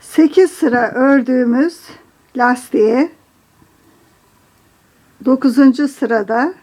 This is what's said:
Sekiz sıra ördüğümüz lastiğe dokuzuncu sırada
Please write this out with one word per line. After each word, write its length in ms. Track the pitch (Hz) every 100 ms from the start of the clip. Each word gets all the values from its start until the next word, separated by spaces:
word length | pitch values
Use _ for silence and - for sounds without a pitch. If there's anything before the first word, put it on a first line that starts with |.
Sekiz 500 | - - 311 339 370
sıra 400 | - 311 240 226
ördüğümüz 880 | - 262 277 247 254 240 240 320 - - - _ _ _ -
lastiğe 760 | 247 254 - 254 214 240 320 - _ _ _ _ _ _ _ _ _ _ _ _ _ _ _ _ _ _ _ _
dokuzuncu 640 | - 262 269 233 269 247 285
sırada 680 | - 247 226 202 226 285 370